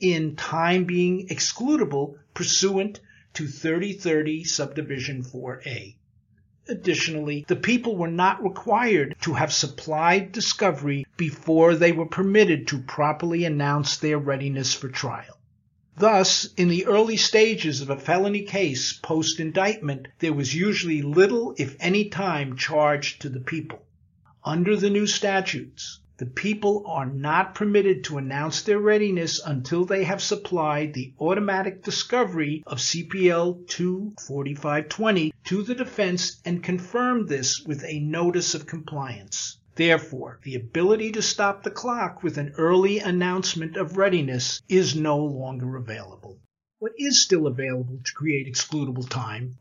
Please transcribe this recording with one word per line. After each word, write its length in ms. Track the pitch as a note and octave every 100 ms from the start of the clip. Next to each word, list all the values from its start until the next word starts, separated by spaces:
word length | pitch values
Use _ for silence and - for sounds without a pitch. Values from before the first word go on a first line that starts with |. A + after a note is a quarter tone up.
in 340 | F#3 E3 D#3
time 520 | D3+ - D#3+ E3+ F#3 F3+
being 420 | F3+ F3+ F#3 F#3
excludable 880 | - - - B3 D4 G#3+ C#3 C#3+ - _
pursuant 640 | - F3 - G3 F#3+ G#3 G#3 - - _
to 120 | - D3
thirty 460 | - D#3+ E3 G3+
thirty 500 | F#3+ F3 D#3 D3+ D#3+
subdivision 800 | - - C3+ D3+ C3 C3+ C3 C3
four 400 | B2+ B2+ B2+ -
A. 320 | - A2+ G2+ - _ _ _ _ _ _ -
Additionally, 760 | G3 F3+ D#3 - D#3 D3 D3 D3
the 80 |
people 420 | F3+ - A#3+ A#3 G3
were 140 | E3
not 320 | E3+ F#3 F#3+
required 720 | G3 F3+ - G#3+ A#3+ F#3 C#3 D#3
to 140 | -
have 180 | B2+ D3+
supplied 800 | - - - - D#3 E3 F#3+ F#3+
discovery 760 | A3 - - G3+ C#3+ C#3+ C#3 C#3 -
before 600 | E3 - - D#3+ E3+ E3
they 160 | E3+
were 140 | D#3+ E3
permitted 600 | - G3 G#3 G3 D3+ B2+
to 140 | C#3
properly 640 | B2 - D3 D3+ E3+ E3+
announce 540 | E3+ D3 C#3+ D3 C#3+ -
their 200 | D#3 D3+
readiness 560 | C#3 C3+ C#3 C3+ B2+
for 140 | - C3
trial. 500 | - B2 - - - _ _ _ _ _
Thus, 540 | - G#3 G3+ F#3 - - -
in 120 | F3
the 180 | E3+ F#3+
early 320 | G#3 A3 A3
stages 640 | - G#3+ A3 G#3+ D#3+ C3
of 80 | C#3
a 80 | C#3
felony 460 | - F3 G3+ G3+
case 500 | - G3 F3 B2 -
post-indictment, 1120 | - - D#3+ D#3 - D#3+ E3+ G3 A3 D3 C3+ - _
there 120 | E3
was 220 | D3 B2+
usually 480 | D3 G3+ G3+ F3 D#3
little, 520 | C#3+ D3+ G3+ A#3+ A#3 -
if 180 | - -
any, 280 | F3 G3+ G3+
time 480 | E3 G3 D3+ C#3 B2+
charged 640 | - D#3 D3 C#3+ C#3+ -
to 60 | C#3+
the 120 | B2+
people. 420 | B2+ D#3+ - - _ _ _ _ _ _
Under 320 | D3 D#3 F3+
the 140 | G#3 G3+
new 180 | G3+ G#3
statutes, 920 | - G3+ G3 F#3 D#3+ - - - - _ _
the 80 |
people 600 | B2 - G3+ G#3+ G#3 G#3 G3+
are 180 | D#3+
not 500 | C3 C#3 D3 E3 F#3
permitted 500 | - G#3 G3+ G3 F#3
to 120 | - D3
announce 460 | C3+ C#3 D#3 D3
their 160 | - G#3
readiness 640 | G#3 G#3+ G#3 F3+ E3 -
until 400 | D#3+ C3+ B2+ E3+
they 200 | F3+ G3
have 180 | F3+ G3
supplied 720 | - G3+ G3+ F3+ D3+ D3 D3+
the 180 | C#3 B2+ -
automatic 640 | D#3 G3+ G3+ F#3+ F#3 F#3
discovery 800 | G#3 - - B3 G#3+ E3+ D3 D#3 -
of 140 | B2+
C 220 | - E3+
P 260 | E3 F#3+ F3+
L 320 | E3+ F3 F3+ -
two 480 | - F3+ F#3 G#3 G#3 -
forty-five 600 | C#3 C#3+ C#3+ D3+ D3 D3+
twenty 460 | - A3 G3 D#3 -
to 180 | - F#3+
the 120 | G#3
defense 680 | B3 B3 - F#3+ F3+ - - F3
and 160 | F3
confirmed 640 | - F3+ F3+ A#3+ B3 B3 F3+
this 320 | C#3 B2 -
with 240 | - D3
a 160 | - D3+
notice 540 | D3 E3 F3 F3 E3+
of 120 | E3+ D3
compliance. 920 | E3 D3+ D3 C3+ G#2 G2 - - - _
Therefore, 640 | - E3 E3 D#3+ B2+ B2 -
the 140 | C#3 B2+
ability 560 | A2+ E3 F3+ A3 A3
to 100 | G#3+
stop 400 | - - G3+ G3+
the 80 | G#3+
clock 520 | - B3 A#3+ F#3 -
with 140 | E3+ D3
an 160 | C#3+ -
early 400 | D#3+ F#3 F#3+ G#3
announcement 800 | F3+ F3+ F3+ F3+ F#3 E3+ D#3+ F3
of 180 | D#3+ F#3
readiness 640 | G3 F3+ C3+ B2+ - - -
is 260 | F#3+ D#3+
no 220 | D#3 D3+ D3
longer 600 | D3+ C3 C3 C3 B2+ C3
available. 600 | A2+ A2 - - - F#2+ _ _ _ _
What 140 | A3 A3+
is 240 | C#4+ B3+
still 240 | - F3+ D3
available 520 | B2 C3+ B2+ B2+ B2+
to 80 | B2+
create 400 | - D3+ C#3+ C3+
excludable 560 | A#2 - D3+ C3+ B2+ B2
time 480 | C3 A2 G#2+ B2+ B2+